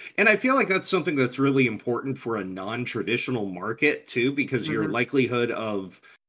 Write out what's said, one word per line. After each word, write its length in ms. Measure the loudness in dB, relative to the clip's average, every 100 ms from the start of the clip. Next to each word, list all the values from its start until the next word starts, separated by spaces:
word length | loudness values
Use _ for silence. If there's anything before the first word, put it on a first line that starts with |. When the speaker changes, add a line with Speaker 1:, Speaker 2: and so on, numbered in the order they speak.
| -8 2
Speaker 1:
and 100 | 4
I 80 | 4
feel 200 | 4 2
like 120 | 2
that's 220 | 0 2
something 260 | 0 0 0
that's 240 | 0 2
really 280 | 2 4 2
important 500 | 0 -4 -4 -4 -6
for 180 | -4 -4
a 80 |
non-traditional 1000 | -4 -6 -6 -6 -4 -4 -2 -2 0 -2 -4
market, 640 | -6 -6 2 2 2 -4
too, 240 | 0 0
because 340 | 0 -2 -2 -2
your 160 | -2
Speaker 2:
Mm-hmm. 80 | 0
Speaker 1:
likelihood 580 | 0 2 2 2 2 0
of 500 | -2 -4 -4 -6 -14 -20 -20